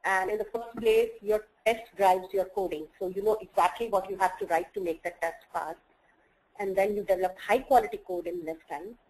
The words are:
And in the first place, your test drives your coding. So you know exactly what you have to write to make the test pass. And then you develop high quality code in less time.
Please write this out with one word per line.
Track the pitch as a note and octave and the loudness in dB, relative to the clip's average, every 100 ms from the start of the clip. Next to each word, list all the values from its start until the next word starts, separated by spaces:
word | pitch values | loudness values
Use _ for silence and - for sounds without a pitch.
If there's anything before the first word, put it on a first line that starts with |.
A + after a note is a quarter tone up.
And | F3+ F#3+ F#3+ | 2 0 0
in | G#3+ | -2
the | - | -4
first | A3+ A#3 A#3 | -8 -10 -2
place, | A3+ A3 A3+ - | 4 4 2 -2
your | G#3 G#3+ - _ | -2 -2 -2 _
test | - A3+ - - | -2 -2 -6 2
drives | G3 F#3 F#3 | 4 4 2
your | G3 | -2
coding. | F#3 - F#3 D3+ D#3 _ | -2 -2 -4 -6 -10 _
So | F#3 | -6
you | F#3+ | -2
know | G#3 G#3+ | 0 -2
exactly | F#3 - F3+ - A#3 | -2 2 2 0 -2
what | G3+ F#3+ | -2 -2
you | F#3 | 0
have | F#3 - | 0 0
to | F3+ | -2
write | E3 F3 | -2 -2
to | G#3 | -6
make | F3+ E3 | -6 -4
the | E3+ - | -8 -6
test | E3 - _ | -6 -6 _
pass. | F3 - E3+ _ _ _ _ _ _ _ - | -8 -6 -10 _ _ _ _ _ _ _ -8
And | G3 F#3+ | -2 2
then | G3 | 2
you | G#3 | 0
develop | G3 F3+ F#3 F#3 | 0 2 0 -2
high | - A#3 | 0 0
quality | C4 B3 G#3+ A3 - | 6 4 4 -8 -6
code | F3 E3+ | -6 -6
in | F3 | -8
less | D#3+ D#3+ _ | -8 -10 _
time. | D3 F#3 A#3+ | -12 -10 -18